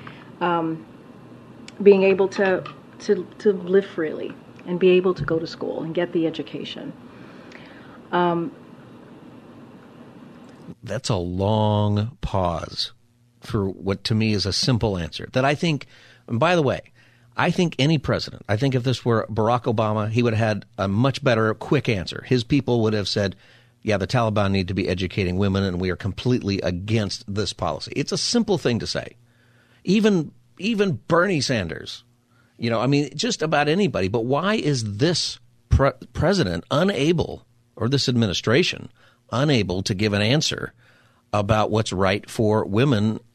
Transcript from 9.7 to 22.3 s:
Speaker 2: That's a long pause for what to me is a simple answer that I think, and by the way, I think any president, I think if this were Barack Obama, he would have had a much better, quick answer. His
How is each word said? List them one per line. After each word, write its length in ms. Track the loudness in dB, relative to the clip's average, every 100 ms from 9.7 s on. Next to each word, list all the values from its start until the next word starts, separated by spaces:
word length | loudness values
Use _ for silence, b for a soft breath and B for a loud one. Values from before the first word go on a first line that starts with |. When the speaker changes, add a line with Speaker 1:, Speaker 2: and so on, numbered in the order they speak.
| -20 -20 -20 -20 -20 -20 -20 -20 -20 -20 -16
Speaker 2:
That's 260 | -10 -8 -2
a 60 |
long 1000 | -2 -2 0 2 2 2 2 2 0 -2 -6
pause 720 | -4 -2 -2 -2 -8 -8 -10 -12 _ _ _ _
for 280 | -6 -2 -2
what 340 | -4 -4 -4
to 100 | 0
me 180 | 0 2
is 120 | 0
a 80 | -2
simple 440 | -2 0 2 0 -2
answer 320 | -6 -8 -4
that 120 | 0
I 100 | 0
think, 320 | 0 0 -2 -6 b b b -6
and 120 | 0
by 160 | 2
the 60 | 4
way, 200 | 2 -2 -8 b b b b 0
I 140 | 0
think 240 | 2 0 2
any 180 | 2 2
president, 460 | 0 -2 -4 -12 -4
I 80 | 0
think 180 | 0
if 80 | 0
this 220 | 0 -2
were 200 | 0 0 0
Barack 340 | 0 2 2 0
Obama, 360 | 0 0 0 0
he 120 | 2
would 120 | 2
have 140 | 2 0
had 180 | -2 -6 -4
a 100 | 0
much 340 | 2 0 2
better, 300 | 0 2 2
quick 340 | -2 0 0 0
answer. 380 | -2 -4 -10
His 160 | 0